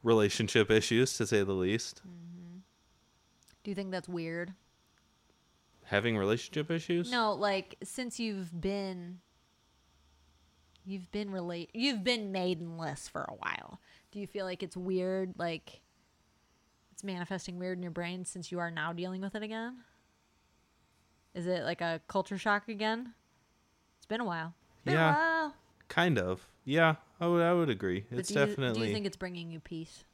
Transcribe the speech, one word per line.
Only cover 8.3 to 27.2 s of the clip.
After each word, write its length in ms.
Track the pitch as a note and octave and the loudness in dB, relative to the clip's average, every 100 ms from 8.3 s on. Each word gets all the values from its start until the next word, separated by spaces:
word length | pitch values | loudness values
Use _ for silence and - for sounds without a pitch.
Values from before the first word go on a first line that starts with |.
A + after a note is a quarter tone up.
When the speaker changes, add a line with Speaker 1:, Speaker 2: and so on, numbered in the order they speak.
| G3 F3 E3+ | -4 -6 -4
Speaker 2:
been 600 | F#3+ G3+ G3 F#3 F3 F3+ _ _ _ _ _ _ _ _ _ _ _ _ _ _ _ _ F#3+ | -4 -2 -4 -8 -10 -14 _ _ _ _ _ _ _ _ _ _ _ _ _ _ _ _ -10
you've 240 | F#3+ F3 | -8 -6
been 200 | G#3 G3+ | -6 -4
relate-, 400 | F#3+ F3 E3+ E3+ | -4 -4 -6 -6
you've 320 | A3+ C4+ A#3 | -2 0 2
been 260 | F#3+ A#3+ G3+ | 0 0 0
maidenless 760 | F#3+ F3+ E3+ E3+ E3 D#3+ C#3+ - | 0 0 0 -4 -6 -6 -6 -8
for 140 | - | -6
a 120 | - | -6
while. 460 | - - - - - _ - _ | -6 -6 -6 -8 -18 _ -20 _
Do 80 | G#3 | -10
you 60 | G3 | -8
feel 180 | G#3 | -4
like 180 | F#3+ F3+ | -4 -4
it's 140 | F#3 F#3 | -6 -6
weird, 560 | F3+ F#3 F#3 F#3+ F#3 - | 0 0 2 0 -2 -2
like, 420 | E3+ E3 - - _ _ _ _ _ _ _ _ _ _ _ | -4 -4 -8 -20 _ _ _ _ _ _ _ _ _ _ _
it's 100 | - | -12
manifesting 560 | G3 F3+ F3 F#3+ - F3 | -8 -6 -4 -6 -6 -6
weird 200 | F#3 F3+ | -4 -4
in 40 | |
your 80 | F3 | -4
brain 320 | E3 F3 F#3 | -4 -4 -4
since 280 | F3+ F#3 D#3+ | -8 -10 -6
you 60 | F3 | -2
are 120 | E3+ | -2
now 220 | E3 D#3 | -2 -2
dealing 300 | E3+ F3+ F#3 | -2 -4 -4
with 120 | F#3+ | -4
it 80 | G#3+ | -6
again? 360 | G#3+ A3 A#3 B3+ - _ _ _ _ _ _ _ _ _ _ _ _ _ _ | -6 -6 -6 -10 -20 _ _ _ _ _ _ _ _ _ _ _ _ _ _
Is 120 | F#3 F3 | -6 -2
it 180 | F3+ | 0
like 160 | C3 E3+ | -2 -2
a 200 | E3+ E3 - | -2 -4 -2
culture 320 | G3 F#3 G3 | -4 -2 -2
shock 300 | G#3+ G#3 G3+ | 2 0 0
again? 460 | G#3 A3 A3+ B3 - _ _ _ _ _ _ _ _ | -2 -2 -2 -6 -16 _ _ _ _ _ _ _ _
It's 100 | - | -6
been 140 | A3 | -4
a 40 | |
while. 300 | A3+ E3+ D#3+ - _ | -2 -4 -6 -12 _
It's 80 | _ | _
been 100 | - | 2
a 20 | D3+ | 6
Speaker 1:
Yeah. 160 | D#3+ | 6
Speaker 2:
while. 400 | E3 E4 D#4+ D4+ - _ _ _ | 6 4 2 0 -6 _ _ _
Speaker 1:
Kind 300 | - F3 B2+ | 2 4 4
of. 280 | F2+ F#2 - _ | 2 -2 -6 _
Yeah, 320 | - D3+ E3 D#3 - | 0 6 6 4 -6
I 80 | _ | _